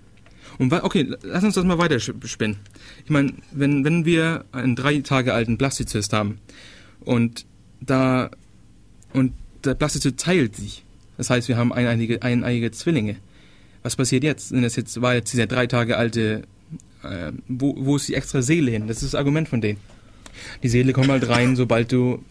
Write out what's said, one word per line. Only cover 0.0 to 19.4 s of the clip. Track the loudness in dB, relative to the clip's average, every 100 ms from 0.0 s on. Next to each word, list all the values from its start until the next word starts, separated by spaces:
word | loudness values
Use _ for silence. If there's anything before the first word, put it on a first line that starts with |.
| -20 -20 -20 -20 -10 -2
Und | 0
wa-, | 2
okay, | 2 0 -2 -6
lass | -6 0
uns | 0
das | 2
mal | 2 2
weiter | 2 0
sch-, | -2 -8 -8
spinnen. | -4 -4 -4 -12 -20 -20 -12
Ich | 0
meine, | 2 0 -2 -10
wenn, | -2 2 2
wenn | 2 2
wir | 2 2 2 -2 -6
einen | -4 -2 0
drei | 0 0
Tage | 0 0 2
alten | 0 0 0
Blastozyst | 0 -2 -4 -4 -2
haben | -2 -2 -6 -14 -20 -20 -20 -20 -10
und | -2 2 0 -2 -20 -20 -20 -10
da, | 0 2 2 2 -2 -8 -20 -20 -20 -20 -20 -20 -4
und | 0 0 -2 -16 -6
der | -4
Blastozyst | -2 -2 0 -2 -2
teilt | 0 2 2 -4
sich, | -12 -14 -20 -20 -16 -6
das | -2
heißt, | 0 0
wir | 2
haben | 2
eineiige, | 2 0 0 0 -2
eineiige | 0 0 0 -2 -2
Zwillinge. | -4 0 0 0 -6 -14 -20 -20 -20 -20 -10
Was | -6 -2
passiert | 0 2
jetzt? | 0 -2 -2
Wenn | 0
das | 0 -2
jetzt, | -6 -2
war | 0
jetzt | 0 0
dieser | 0 0
drei | 0 0
Tage | 0 0 0
alte, | 0 0 -2 -2 -8 -20 -18 -18 -18 -18
äh, | -12 -8 -8 -10 -8
wo, | -2 -2 0
wo | 0 0
ist | 0
die | -4
extra | -2 0
Seele | 2 2 2
hin? | 0 -4
Das | -4
ist | -2
das | 0
Argument | 2 0